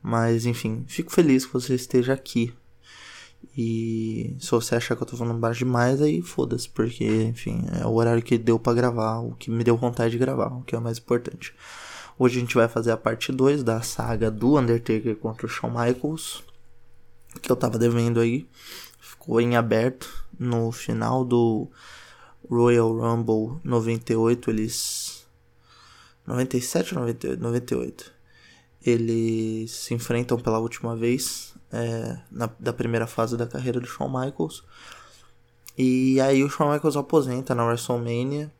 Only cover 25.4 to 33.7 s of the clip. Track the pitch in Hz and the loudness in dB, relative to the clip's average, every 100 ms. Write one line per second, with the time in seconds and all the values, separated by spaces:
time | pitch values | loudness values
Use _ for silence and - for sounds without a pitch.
25.4 | _ _ _ - - - - _ - 123 | _ _ _ -20 -20 -20 -20 _ -6 -2
26.4 | 127 127 123 170 180 175 120 117 - 65 | 0 -2 -2 -2 -2 -4 -4 -4 -4 -4
27.4 | 117 120 123 123 120 - - _ _ - | -2 -4 -2 -4 -4 -10 -20 _ _ -20
28.4 | - - _ _ - 117 113 113 113 113 | -20 -20 _ _ 0 2 2 0 0 0
29.4 | 110 110 113 - - 120 - 120 123 120 | -2 -4 -8 -10 -6 -6 -2 -2 0 -2
30.4 | 120 110 113 - 117 113 117 127 127 - | 0 0 -2 -6 -6 -2 0 0 -2 -8
31.4 | - - - 110 117 113 117 120 - - | -14 -20 -10 -6 -4 -4 -6 -10 -12 -6
32.4 | 117 - 120 117 117 117 113 - 113 117 | -6 -4 -6 -4 -2 -2 -2 -2 -2 -2
33.4 | 120 143 127 | -4 -4 -2